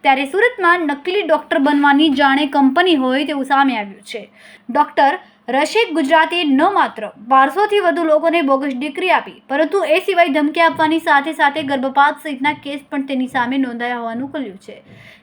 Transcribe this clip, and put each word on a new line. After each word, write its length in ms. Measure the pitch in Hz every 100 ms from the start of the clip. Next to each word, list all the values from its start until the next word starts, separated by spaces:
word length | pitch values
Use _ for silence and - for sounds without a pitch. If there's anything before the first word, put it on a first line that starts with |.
ત્યારે 240 | 277 269 277
સુરતમાં 600 | 381 480 494 349 359 311
નકલી 360 | 277 - 381
ડોક્ટર 360 | 320 302 - 330
બનવાની 500 | 277 285 285 277 320
જાણે 380 | 262 285 269 294
કંપની 500 | 294 269 269 370 311
હોય 280 | 254 262
તેવું 200 | 302 285
સામે 320 | 269 269 277 226
આવ્યું 260 | 202 196
છે. 200 | - 220 - _ - - -
ડોક્ટર 480 | 262 294 - 277 370 - _ -
રશીદ 460 | 262 302 427 466
ગુજરાતીએ 500 | 320 269 320 320 339
ન 180 | 320 269 349
માત્ર 360 | 392 247 - 208 -
બારસોથી 600 | 214 269 277 339 415 403
વધુ 240 | 359 320
લોકોને 380 | 320 302 330 330
બોગસ 320 | 277 269 285
ડિગ્રી 360 | 247 294 311 370
આપી, 280 | 285 208 - -
પરંતુ 360 | 277 311 392
એ 160 | 311 330
સિવાય 280 | 370 349 339
ધમકી 320 | 285 294 320
આપવાની 380 | 330 - 311 320
સાથે 340 | 330 285 285
સાથે 300 | 311 294 302
ગર્ભપાત 580 | 285 349 269 262 285 294
સહિતના 300 | 311 254 285
કેસ 280 | 294 285 285 -
પણ 160 | 285 269
તેની 200 | 269 254
સામે 300 | 262 240 277
નોંધાયા 380 | 254 233 240 240
હોવાનું 300 | 233 233 277
ખુલ્યું 300 | 302 233 185
છે, 240 | - - _ - - -